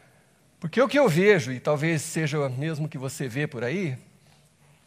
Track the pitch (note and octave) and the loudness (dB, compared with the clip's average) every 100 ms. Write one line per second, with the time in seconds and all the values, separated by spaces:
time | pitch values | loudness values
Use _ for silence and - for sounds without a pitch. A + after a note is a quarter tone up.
0 | _ _ _ _ _ - E3 A3 C4+ C#4+ | _ _ _ _ _ -12 -4 2 2 4
1 | B3 D#3 G3+ G3 B2 B2+ - D3 D#3+ D#3 | 4 6 6 4 2 -4 -2 0 0 -2
2 | - E3 D#3 D3+ C3+ B2+ D#3+ D3+ D3+ C#3 | -4 -4 -4 -2 -4 -4 -6 -4 -6 -6
3 | C3+ - C3+ B2 D3 A2+ A#2+ F3+ E3+ B2+ | -10 -6 -6 -4 -6 -4 -6 -4 -4 -6
4 | - _ _ _ _ _ _ _ | -14 _ _ _ _ _ _ _